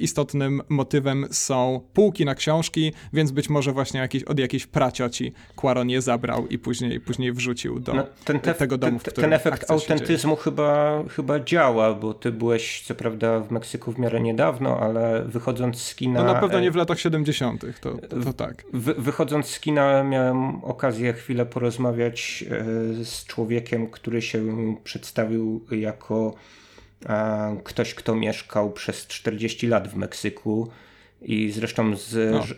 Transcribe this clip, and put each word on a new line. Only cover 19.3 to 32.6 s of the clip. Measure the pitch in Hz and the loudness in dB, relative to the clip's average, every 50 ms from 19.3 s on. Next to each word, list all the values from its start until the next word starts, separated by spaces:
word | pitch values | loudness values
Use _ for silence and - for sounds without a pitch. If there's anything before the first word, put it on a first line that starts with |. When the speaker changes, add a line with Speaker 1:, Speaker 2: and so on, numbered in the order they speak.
| 147 151 143 | 0 0 -2
Speaker 2:
z | - - - | -2 -6 -4
kina | - 156 151 143 139 139 139 135 139 | -2 0 4 4 6 6 6 4 4
miałem | 139 135 131 127 127 127 131 131 135 - - - | 4 2 2 2 2 2 2 0 -2 -4 -4 -6
okazję | - 110 - 147 131 110 113 123 120 | -6 -4 -2 0 0 0 0 0 -2
chwilę | 117 120 - - 127 120 120 | -2 -2 -4 -2 0 0 0
porozmawiać, | 120 - 127 123 120 113 123 127 123 117 117 120 117 117 - - - - - - - 120 107 110 113 113 113 113 113 113 117 | 0 0 0 0 0 0 0 0 0 2 2 0 0 0 -4 -6 -6 -8 -8 -6 -6 -4 -4 -2 -2 -2 -2 -2 -2 -2 -4
e, | 117 | -6
z | 117 - - - | -8 -10 -12 -12
człowiekiem, | - - - 113 113 120 117 117 - 123 113 113 | -8 -4 -4 -2 0 0 -2 -2 -2 -2 -2 -2
który | 110 - - - 117 117 117 | -4 -8 -10 -6 -4 -2 -2
się | 110 - - 110 110 110 110 113 113 110 110 - - | -2 -2 -2 -2 -2 -2 -2 -2 -2 -4 -4 -6 -10
przedstawił | - - - - - - 120 110 110 113 113 113 110 110 110 - - | -12 -12 -12 -12 -6 -2 -2 0 0 0 0 0 -2 -4 -4 -6 -6
jako, | 117 107 107 107 107 - - - 110 110 110 107 - - - - - - - - - - - - _ - - - | -4 -4 -2 -4 -6 -8 -6 -2 0 0 0 -2 -4 -8 -14 -20 -20 -20 -20 -20 -20 -20 -20 -20 _ -12 -6 -2
e, | 107 107 107 110 107 107 107 107 104 98 - | -2 0 0 0 0 -2 -2 -2 -4 -6 -8
ktoś, | - - - 113 - - | -6 -2 -2 -2 -2 -4
kto | - - 117 110 | -6 -2 0 0
mieszkał | 110 110 107 107 - - - - 107 104 104 | 0 0 -2 -2 -4 -6 -4 0 0 0 0
przez | 104 - - - - - - | -2 -6 -6 -6 -6 -6 -8
czterdzieści | - - - - 117 110 104 113 110 - - 120 | -12 -10 -6 -4 -4 -2 -2 -2 -4 -2 0 0
lat | 117 117 101 95 - | 2 2 2 2 -2
w | - | -4
Meksyku | 95 95 95 - - - 104 - - - 110 107 110 117 117 - - - - - - - - _ - | -6 -6 -6 -6 -6 -6 -6 -6 -4 -4 -2 0 0 -2 -4 -8 -18 -20 -20 -20 -20 -20 -20 _ -10
i | - - 110 107 107 104 | -4 -2 0 0 0 0
zresztą | 101 110 113 107 - 120 110 107 104 | -2 -4 -4 -2 0 2 2 2 2
z, | 95 - - 117 113 110 110 | -2 -4 -4 0 2 2 4
Speaker 1:
No, | 110 110 | 2 2
Speaker 2:
ż-, | - 120 - - | 0 -2 -2 0